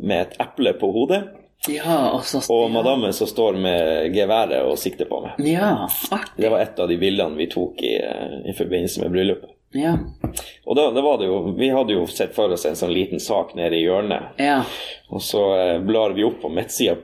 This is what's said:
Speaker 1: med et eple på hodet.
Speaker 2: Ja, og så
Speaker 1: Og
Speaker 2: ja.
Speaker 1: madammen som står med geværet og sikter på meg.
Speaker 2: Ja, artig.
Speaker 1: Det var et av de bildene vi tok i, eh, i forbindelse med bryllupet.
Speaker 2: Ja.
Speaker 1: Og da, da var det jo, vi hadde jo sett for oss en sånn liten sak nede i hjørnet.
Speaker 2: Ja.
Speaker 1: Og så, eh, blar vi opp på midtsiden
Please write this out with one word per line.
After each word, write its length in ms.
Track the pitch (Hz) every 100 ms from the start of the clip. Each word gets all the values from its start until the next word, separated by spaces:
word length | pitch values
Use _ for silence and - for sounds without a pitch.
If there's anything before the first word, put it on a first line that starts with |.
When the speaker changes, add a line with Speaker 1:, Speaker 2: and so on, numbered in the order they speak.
Speaker 1:
med 200 | 95 87
et 160 | 90 -
eple 340 | - - 110
på 180 | 95 98
hodet. 300 | 107 135 196 202 - - - -
Speaker 2:
Ja, 420 | 147 165 160 123
og 140 | 123 120
så 160 | 139 -
Speaker 1:
Og 160 | 117 113
Speaker 2:
ja. 60 |
Speaker 1:
madammen 400 | 113 120 131 104
som 140 | 92 101
står 260 | - 110 95
med 580 | 92 87 80 80 80
geværet 520 | 98 98 110 98 65 65
og 100 | 73
sikter 280 | 95 - -
på 160 | 64
meg. 140 | - -
Speaker 2:
Ja, 480 | 147 170 208 123 92 - -
artig. 220 | 208 - -
Speaker 1:
Det 120 | 110
var 80 | 110
et 200 | 110 -
av 100 | 87
de 80 | 87
bildene 400 | 98 98 85 76
vi 100 | 82
tok 340 | - - -
i, 140 | 58 55
eh, 540 | - - - 71 -
i 40 |
forbindelse 460 | 92 - 90 90 -
med 100 | 85
bryllupet. 380 | 90 98 - - _ _
Speaker 2:
Ja. 240 | 135 160 170 - - - - - - -
Speaker 1:
Og 80 | -
da, 160 | 147
da 100 | 123
var 160 | 147 123
det 80 | 95
jo, 120 | 95 87 90
vi 120 | 131
hadde 240 | 131 117 98
jo 80 | 85
sett 300 | - 95 -
for 160 | 101
oss 140 | 87 76
en 100 | 80
sånn 160 | 87
liten 260 | 87 95 82
sak 360 | - 101 82 -
nede 180 | 85 82
i 100 | 85
hjørnet. 480 | 95 104 92 - -
Speaker 2:
Ja. 220 | 143 135 - - - - -
Speaker 1:
Og 120 | 95
så, 180 | - 107 98 95
eh, 220 | 90 85
blar 320 | 95 110 107
vi 100 | 95
opp 180 | 113 -
på 100 | 76
midtsiden 480 | 82 - - 107 85